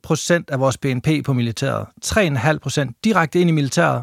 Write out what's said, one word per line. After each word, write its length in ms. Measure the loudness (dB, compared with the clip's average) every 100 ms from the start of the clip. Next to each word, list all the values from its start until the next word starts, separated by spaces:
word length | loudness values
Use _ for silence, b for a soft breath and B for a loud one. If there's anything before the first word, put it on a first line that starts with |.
procent 480 | -4 -2 0 -2 -2
af 100 | -2
vores 180 | -2 0
B 60 |
N 160 | -2 -2
P 80 | 0 -2
på 80 | 0
militæret, 540 | 0 0 -2 -4 -4 -6 -10
tre 240 | -2 0 2
en 100 | 2
halv 220 | 0 0
procent 380 | -2 -4 -4 -2
direkte 360 | 0 2 2 2
ind 100 | 2
i 20 |
militæret 500 | 2 0 2 0 0